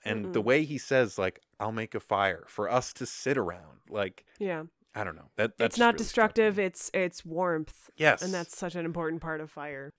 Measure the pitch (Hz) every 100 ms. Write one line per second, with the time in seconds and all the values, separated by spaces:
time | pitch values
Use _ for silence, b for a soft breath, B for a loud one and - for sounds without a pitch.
0 | - 110 185 120 107 139 151 139 - 135
1 | 113 - 95 - _ - 107 113 110 110
2 | - 101 98 87 - - 101 123 - -
3 | 123 - 127 135 90 90 78 60 - 104
4 | 95 - _ - 196 165 165 _ _ 113
5 | 98 80 - - 110 - 226 - 233 233
6 | 220 - 220 - 214 202 190 - - 190
7 | 180 - 165 160 185 160 156 - - -
8 | 156 - 180 185 170 - 180 175 165 170
9 | 160 165 165 156 156 - 147 139 139